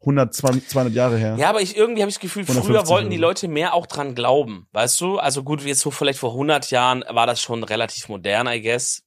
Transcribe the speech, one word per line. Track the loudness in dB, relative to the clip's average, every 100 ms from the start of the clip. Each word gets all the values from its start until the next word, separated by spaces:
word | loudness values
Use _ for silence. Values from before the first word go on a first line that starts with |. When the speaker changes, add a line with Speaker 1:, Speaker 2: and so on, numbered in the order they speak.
Speaker 1:
hundert, | 0 2 2
zwanzig, | 2 0 0 0
zweihundert | -2 0 2
Jahre | 2 2
her. | 0 0
Speaker 2:
Ja, | 2
aber | 2
ich, | 0 0
irgendwie | 0 2
hab | -2
ich | -2
das |
Gefühl, | -8 -6
früher | -2 0
Speaker 1:
Hundertfünfzig | 4 4 4
Speaker 2:
wollten | 2 2
die | 0
Speaker 1:
oder | 0
so. |
Speaker 2:
Leute | 0 -2
mehr | -2 0
auch | 0 -2
dran | -6 -6 -2
glauben, | 2 4 2 -4 -6
weißt | 0 0 0
du? | 0 0
Also | 0 -2
gut, | -4 -4
jetzt | -2 -2
so | -2
vielleicht | 0 -2 0
vor | -4
hundert | -2 0 0 0
Jahren | 0 2 0 -2
war | 0 2
das | 0
schon | -4 -6
relativ | -4 -4 -4 -6 -12
modern, | -8 -2 0 0
I | -2
guess. | -2 -2 -2 -6